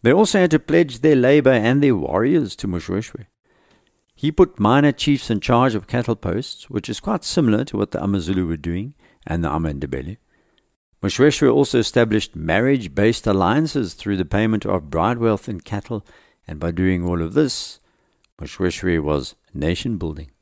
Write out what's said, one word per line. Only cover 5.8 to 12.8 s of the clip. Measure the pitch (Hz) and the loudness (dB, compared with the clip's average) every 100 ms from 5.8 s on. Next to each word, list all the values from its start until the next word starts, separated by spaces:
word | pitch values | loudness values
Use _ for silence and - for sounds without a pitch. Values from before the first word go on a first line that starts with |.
| - | -4
cattle | 120 120 113 | -4 -2 -4
posts, | 92 95 - - - | -4 -6 -6 -16 -10
which | - - | -8 -8
is | 107 | -10
quite | - 214 | -4 -4
similar | - - 131 107 135 | -2 0 2 2 0
to | 104 | -4
what | 101 | -4
the | - | -4
Amazulu | 98 98 82 92 87 | -2 -2 -2 -2 -2
were | 82 | -4
doing | 82 87 117 - _ _ | -4 -6 -8 -14 _ _
and | - 120 | -8 -4
the | 82 | -2
Amandebele. | 160 165 69 69 65 69 104 _ _ _ _ _ _ _ _ | -2 -4 -4 -8 -8 -10 -14 _ _ _ _ _ _ _ _
Moshoeshoe | 101 - 143 - 139 | -6 2 2 4 2
also | 123 139 123 | 4 2 0
established | 110 127 113 107 - 78 | 0 0 2 0 -2 -8
marriage-based | 80 90 127 139 | 0 0 2 0